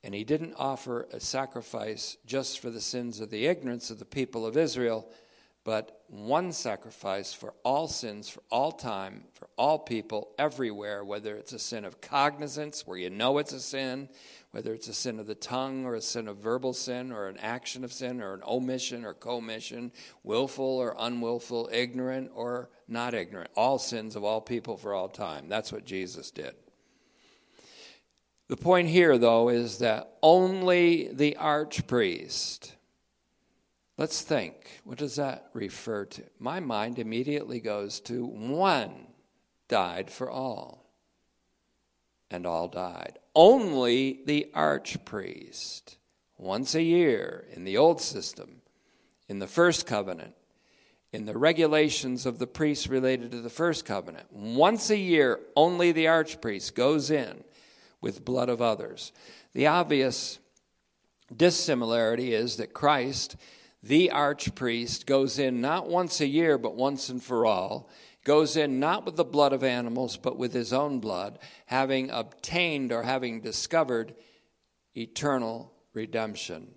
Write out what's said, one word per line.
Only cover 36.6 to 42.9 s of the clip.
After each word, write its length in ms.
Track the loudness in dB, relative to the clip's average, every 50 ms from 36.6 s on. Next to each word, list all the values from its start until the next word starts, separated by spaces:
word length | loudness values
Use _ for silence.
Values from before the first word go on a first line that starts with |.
mind 380 | -6 -4 -2 -2 -2 -2 -4 -6
immediately 600 | -6 -4 -4 -4 -2 -2 -4 -4 -4 -6 -8 -6
goes 380 | -4 -4 -4 -4 -4 -6 -8 -12
to 220 | -10 -8 -6 -6 -6
one 840 | -6 -8 -10 -6 -4 -2 2 4 4 4 2 0 -4 -8 -16 -20 -20 -20 _ _ _ _ _ _ _ _ _ _ _
died 420 | 2 2 2 0 -2 -6 -8 -10
for 200 | -8 -10 -8 -6
all, 560 | -6 -6 -6 -6 -6 -8 -12 -14 -18 -20 _ _ _ _ _ _ _ _ _ _ _ _ _ _ _ _ _ _ _ _ _ _ _ _ _ _ _ _ _ _
and 160 | -10 -6 -4
all 220 | -2 -2 -2 -4 -4
died. 500 | -6 -6 -8 -8